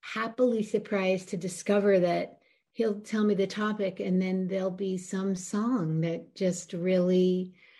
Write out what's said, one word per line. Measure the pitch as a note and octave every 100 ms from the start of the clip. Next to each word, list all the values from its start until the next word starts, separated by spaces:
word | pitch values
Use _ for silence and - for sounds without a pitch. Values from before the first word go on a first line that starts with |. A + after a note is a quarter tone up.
happily | - A3 A3+ A3+ B3+ A3+
surprised | G#3 G#3+ - G3+ F#3 F#3 -
to | F#3
discover | F3+ - - G#3 G3+ F#3+
that | F3+ E3+ - - _ _ _
he'll | - A3+ G#3
tell | - A3
me | G#3 F#3+
the | F#3+
topic | G#3 G#3+ G#3+ F#3+ F#3
and | G3 F#3
then | F#3 F#3 F#3
there'll | F#3+ F#3+
be | F#3 G3 F#3
some | - F#3+ G3
song | F#3 - G#3 A#3 B3+ D#3+ D#3+
that | E3 E3 - -
just | F#3 F3 -
really, | F3 F3+ F#3 F3+ F#3 F#3 F#3 F#3 - - -